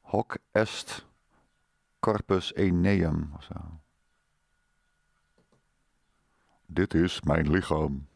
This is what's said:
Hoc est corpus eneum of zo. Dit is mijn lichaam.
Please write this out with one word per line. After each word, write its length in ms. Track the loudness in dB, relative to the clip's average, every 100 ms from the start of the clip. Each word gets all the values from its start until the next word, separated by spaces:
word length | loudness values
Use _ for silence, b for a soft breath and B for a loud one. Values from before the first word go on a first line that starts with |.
Hoc 360 | -4 -4 -4 -12 _
est 540 | 0 0 -4 -12 -16 -18 _ _ _ _ _ _ _ _ _
corpus 540 | -2 -2 2 0 0
eneum 800 | 0 2 4 4 2 2 -2 -4
of 80 | -12
zo. 100 | -16 -14 -14 -18 _ _ _ _ _ _ _ _ _ _ _ _ _ _ _ _ _ _ _ _ _ _ _ _ _ _ _ _
Dit 280 | -6 0 2
is 280 | 2 2 0
mijn 280 | 0 2 4
lichaam. 580 | 2 2 0 0 -4 -10